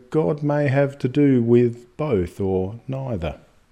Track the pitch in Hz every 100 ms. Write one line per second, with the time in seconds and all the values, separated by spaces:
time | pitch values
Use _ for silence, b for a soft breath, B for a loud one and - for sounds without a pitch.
0 | - 156 170 151 147 147 143 139 139 139
1 | 127 147 143 127 117 120 120 117 - -
2 | 151 104 85 - 98 95 92 117 - 135
3 | 135 104 80 - _ _ _